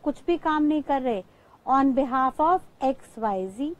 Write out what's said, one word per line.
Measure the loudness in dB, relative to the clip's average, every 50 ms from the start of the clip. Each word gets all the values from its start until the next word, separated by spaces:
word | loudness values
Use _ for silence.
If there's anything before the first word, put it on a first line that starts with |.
कुछ | -6 -6 -6 -4 -2
भी | -2 -2 0
काम | 0 -2 0 2
नहीं | 2 2 2 0
कर | 0 -2 -2 -2
रहे | 0 -2 -4 -4 -6 -10 _ _ _ _ -20 _ _ 0
on | 2 4 4 4 2
behalf | 2 0 0 0 0 0 0 0 2
of | 2 2 2 2 0 -8 -10 _
X | -2 -2 -2 -4 -10 -18 -10 -6
Y | -4 -2 -2 -2 -4
Z। | -6 -6 -6 -6 -6 -6